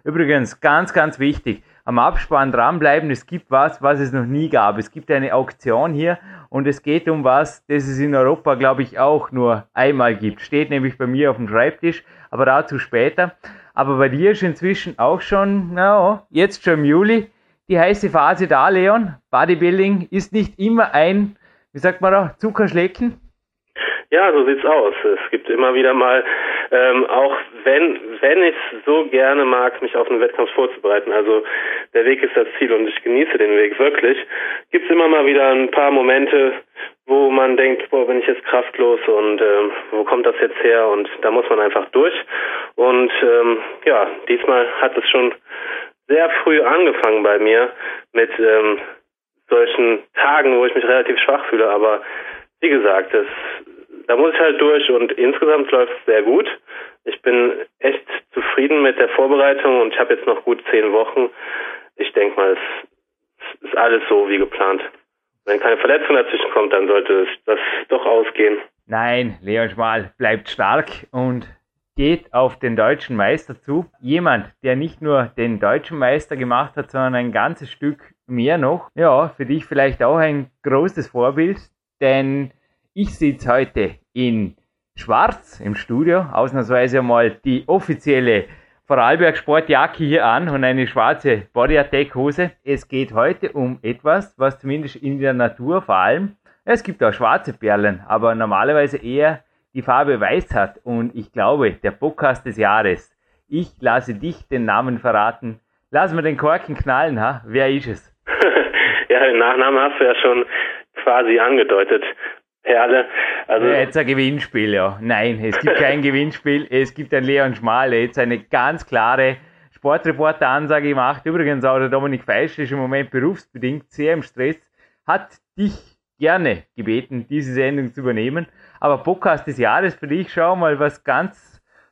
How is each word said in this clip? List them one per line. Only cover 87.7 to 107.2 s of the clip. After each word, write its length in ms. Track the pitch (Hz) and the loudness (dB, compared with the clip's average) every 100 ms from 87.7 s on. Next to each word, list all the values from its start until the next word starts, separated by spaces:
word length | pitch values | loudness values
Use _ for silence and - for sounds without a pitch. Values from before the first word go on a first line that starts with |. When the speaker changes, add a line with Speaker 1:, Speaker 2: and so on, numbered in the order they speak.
| 185 - 143 151 131 123 104 85 - _ _ - | -2 -2 -4 0 2 4 2 -2 -12 _ _ -2
Speaker 1:
Vorarlberg 500 | 131 117 160 165 - | 2 4 4 2 0
Sportjacke 680 | - 156 160 135 165 - | 0 0 2 0 0 -2
hier 220 | 151 156 117 | 0 2 2
an 240 | 120 175 | 0 -2
und 140 | 139 | -2
eine 240 | 131 131 120 | 0 0 -2
schwarze 600 | 127 117 156 139 110 98 | 0 0 0 0 -2 -2
Body 240 | 120 131 151 | -2 0 2
Attack 380 | 139 139 135 127 | 0 -2 -2 -2
Hose. 360 | 143 147 180 - 135 | -4 -2 -4 -6 -6
Es 240 | 135 - | -6 -4
geht 240 | 135 127 | -6 -4
heute 380 | 110 139 185 190 | 0 0 0 -6
um 280 | 143 127 127 | -4 -6 -6
etwas, 520 | 113 120 151 185 202 - | -8 -4 0 0 -2 -4
was 220 | 135 131 | -4 -4
zumindest 360 | 135 151 143 - | -6 -6 -8 -10
in 220 | 139 139 | -8 -2
der 140 | 135 | -2
Natur 480 | 123 117 - 127 180 | 0 -2 -2 -4 -4
vor 140 | - 95 | 0 0
allem, 400 | 92 156 196 - _ _ - | 2 0 -2 -10 _ _ -4
es 180 | 233 | -2
gibt 180 | 196 - | -4 -2
auch 100 | 113 | -2
schwarze 440 | 104 113 175 - - | 0 0 0 -2 -6
Perlen, 460 | 107 104 104 95 101 | -2 0 0 -2 -4
aber 280 | 110 113 113 | 0 0 0
normalerweise 640 | 110 98 127 151 143 143 | 0 0 2 2 0 -4
eher 400 | 117 135 151 156 _ _ _ | -6 0 0 -2 _ _ _
die 100 | 131 | -8
Farbe 360 | 135 127 143 123 | 0 2 2 0
weiß 340 | 98 165 - 120 | 0 -2 -2 -2
hat. 240 | 95 - | -2 -6
Und 320 | 120 117 117 117 | -8 -6 -6 -8
ich 160 | 104 | -10
glaube, 400 | 113 101 143 113 | -2 0 2 0
der 200 | 90 101 | -2 -6
Podcast 540 | - 151 - 139 131 127 | -4 -6 -2 -2 -2 -6
des 120 | 110 | -2
Jahres, 580 | 101 107 104 85 - _ _ _ _ | 0 2 0 -2 -8 _ _ _ _
ich 200 | 151 175 _ | -8 -8 _
lasse 360 | 123 123 127 101 | -2 -2 -2 -8
dich 280 | 156 - - | -10 -12 -8
den 160 | 131 110 | -4 0
Namen 320 | 104 127 120 | 0 -2 -4
verraten. 640 | 123 107 110 - 117 110 _ _ _ | 0 0 0 -4 -12 -16 _ _ _
Lass 200 | 147 185 | -2 0
mir 120 | 165 | -2
den 140 | 156 139 | -4 -2
Korken 380 | 151 175 - 143 | 0 -2 -4 -6
knallen, 460 | 139 127 160 117 | -2 0 -2 -2